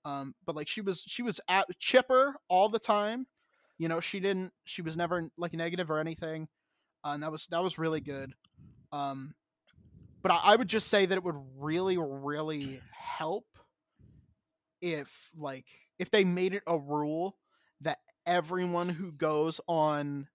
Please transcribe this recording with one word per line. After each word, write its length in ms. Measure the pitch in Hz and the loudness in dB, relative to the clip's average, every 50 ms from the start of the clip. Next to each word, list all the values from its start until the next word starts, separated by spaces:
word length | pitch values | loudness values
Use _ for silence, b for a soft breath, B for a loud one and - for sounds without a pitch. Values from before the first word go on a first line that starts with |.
| _ | _
Um, 300 | 151 139 139 139 135 - _ _ | -6 -8 -6 -8 -10 -14 _ _
but, 120 | - 151 | -6 -6
like, 120 | 151 151 - | -4 -4 -4
she 120 | - 220 | -6 -4
was, 220 | 208 190 180 - | -2 -2 -2 -2
she 200 | - - - - | -2 -2 -6 -4
was 180 | 247 240 175 - - - | -2 -2 -2 -2 0 2
at, 180 | 180 196 196 - 180 _ | 2 2 2 0 -6 _
chipper 580 | - - - 254 262 - 262 254 269 285 269 - _ _ | -2 4 4 4 6 6 4 4 4 2 0 -8 _ _
all 200 | 180 185 196 214 | 4 4 4 4
the 100 | 214 220 | 2 -2
time. 480 | - - 208 208 208 214 226 247 262 _ _ _ _ _ _ _ _ _ _ - | 2 2 2 2 2 -2 -4 -6 -8 _ _ _ _ _ _ _ _ _ _ -4
You 100 | 160 165 | -2 -2
know, 120 | 165 165 | -2 -2
she 200 | 170 - - 196 | -2 -4 -4 -2
didn't, 320 | 180 196 196 185 185 180 _ _ _ | 0 0 0 0 -4 -6 _ _ _
she 180 | - - - | -12 -10 -6
was 140 | 170 160 156 | -6 -6 -2
never, 320 | 165 175 160 180 175 165 160 _ | -2 0 0 0 -2 -2 -6 _
like, 160 | - 175 170 | -8 -8 -6
negative 380 | 170 165 165 170 170 175 180 156 | -4 -4 -4 -4 -2 -4 -2 -2
or 80 | 156 151 | -2 -2
anything. 500 | 156 165 165 - 175 160 160 160 156 - _ _ _ _ _ _ _ _ _ _ - | -2 -4 -6 -6 -8 -6 -6 -8 -10 -12 _ _ _ _ _ _ _ _ _ _ -8
Uh, 80 | 147 143 | -6 -6
and 80 | 147 | -6
that 80 | 151 160 | -6 -6
was, 140 | 156 156 - - | -2 -4 -4 -2
that 140 | 170 165 | 0 0
was 160 | 185 180 - 156 | 0 -2 -2 -2
really 220 | 160 160 160 156 | -2 -2 -2 -4
good. 340 | 135 143 139 135 139 131 127 _ _ _ _ - - - - - _ _ | -6 -8 -8 -10 -10 -12 -16 _ _ _ _ -20 -20 -20 -20 -20 _ _
Um, 420 | - 143 143 139 135 135 135 147 - _ _ _ _ _ _ _ _ - - - - - - - - - | -6 -6 -4 -4 -6 -8 -12 -14 -18 _ _ _ _ _ _ _ _ -20 -20 -20 -20 -20 -20 -20 -20 -4
but 100 | - 180 | 2 2
I, 80 | 175 175 - | 2 6 8
I 120 | 196 208 | 8 8
would 120 | 226 254 170 | 8 6 2
just 200 | 220 220 - - | 2 4 4 6
say 180 | - 202 190 | 6 6 6
that 100 | 175 190 | 4 2
it 80 | 190 175 | 0 0
would 120 | 180 156 143 135 131 131 | -2 -6 -6 -10 -14 -12
really, 400 | 135 139 151 160 175 185 190 185 175 | -6 -2 0 0 2 2 2 2 2
really 840 | 160 139 139 139 139 143 147 151 156 156 156 147 139 135 135 127 - - | 0 -2 -4 -6 -4 -4 -4 -2 -2 -4 -4 -4 -6 -8 -10 -12 -14 -20
help 540 | - - - - - - 160 160 185 226 - _ _ - _ _ _ _ _ _ _ _ - - - - _ _ _ _ _ _ _ _ _ _ _ _ | -20 -14 -10 -8 -6 -4 -4 -2 -4 -4 -6 _ _ -20 _ _ _ _ _ _ _ _ -20 -20 -20 -20 _ _ _ _ _ _ _ _ _ _ _ _
if, 500 | 180 175 165 147 139 - - - - - - | -4 -4 -4 -4 -6 -10 -14 -16 -16 -16 -14
like, 320 | 160 147 139 131 131 - - - - - _ _ - | -12 -10 -10 -10 -10 -14 -18 -20 -20 -20 _ _ -8
if 120 | 180 - | 0 4
they 140 | - 214 190 | 6 6 6
made 300 | 180 175 180 185 190 185 | 6 4 2 0 0 0
it 80 | 202 - | -2 0
a 120 | - 170 156 | 0 0 0
rule 600 | 139 143 147 151 151 151 156 165 175 196 - _ _ _ _ _ _ _ _ _ | 0 -2 -2 0 0 0 -2 -2 -4 -6 -6 _ _ _ _ _ _ _ _ _
that 160 | 143 160 131 - _ _ _ _ _ | -6 -6 -6 -6 _ _ _ _ _
everyone 640 | 170 180 180 160 156 180 185 180 175 175 170 175 180 | 2 2 2 2 0 -2 -2 0 0 0 0 -2 -2
who 240 | 175 156 196 180 | -4 -6 -8 -10
goes 480 | 151 135 165 156 151 151 151 160 156 - - - | -4 -2 0 2 2 2 2 2 0 -2 -2 0
on 600 | 170 160 156 151 151 147 143 143 143 143 143 _ | 0 2 2 2 2 0 -2 -4 -4 -6 -8 _